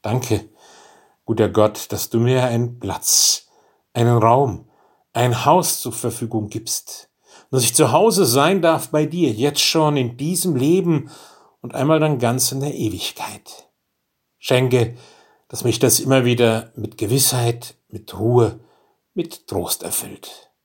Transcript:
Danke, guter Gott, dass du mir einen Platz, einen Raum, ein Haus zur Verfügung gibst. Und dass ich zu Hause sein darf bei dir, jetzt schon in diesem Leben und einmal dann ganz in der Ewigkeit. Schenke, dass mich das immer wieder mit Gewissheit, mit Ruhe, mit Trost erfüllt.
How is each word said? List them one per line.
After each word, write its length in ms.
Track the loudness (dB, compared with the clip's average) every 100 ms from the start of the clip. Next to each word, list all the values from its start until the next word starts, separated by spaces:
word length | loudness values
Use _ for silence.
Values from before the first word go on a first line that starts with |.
Danke, 460 | -2 -4 -2 -4 -4 _ -20 -20 -20 _ _ _
guter 240 | -6 0 2
Gott, 420 | 4 2 0 -10
dass 200 | -8 -4
du 100 | 0
mir 240 | 2 2
einen 340 | 0 0 -4 -6
Platz, 720 | -8 -6 0 2 2 -2 _ _ _ _ _
einen 240 | 0 2 4
Raum, 500 | 6 4 2 -4 -14 _ _ _ _
ein 320 | 0 0 2
Haus 360 | 4 4 2 -4
zur 120 | -8
Verfügung 560 | -6 -6 -6 -4 -4 -4
gibst. 640 | -10 -8 -10 -10 -20 -20 _ _ -20 _
Und 60 | 0
dass 80 |
ich 100 | 0
zu 160 | 2 4
Hause 360 | 4 2 2 2
sein 360 | 2 2 2
darf 280 | 2 0 -2
bei 160 | -2 -2
dir, 260 | 0 -2
jetzt 300 | 0 -2 0
schon 340 | 0 2 2 0
in 220 | -2 -4
diesem 360 | -6 -2 -2
Leben 560 | 0 2 2 2 0 -2 -18 -20 -20 _ _
und 120 | -12
einmal 240 | -4 2 2
dann 220 | 2 0
ganz 320 | -2 -2 -4
in 80 | -4
der 140 | -8
Ewigkeit. 960 | -4 -6 -4 -10 -10 -14 -14 -20 -20 _ _ _ _ _ _ _ _
Schenke, 580 | -2 0 2 2 0 -4 -20 -20 _ _ _
dass 160 | -6
mich 160 | -4 2
das 180 | 2 2
immer 260 | 2 2
wieder 480 | 4 4 2 2 -6 -12
mit 200 | -12 -6
Gewissheit, 760 | -2 0 0 0 -2 -4 -12 _ _
mit 280 | -18 -16 -4
Ruhe, 440 | 2 4 2 -2 _ _ _ _ _
mit 340 | -10 -8 -12 -8
Trost 340 | -8 -6 -8
erfüllt. 680 | -6 -8 -8 -16 -20 -20 _ _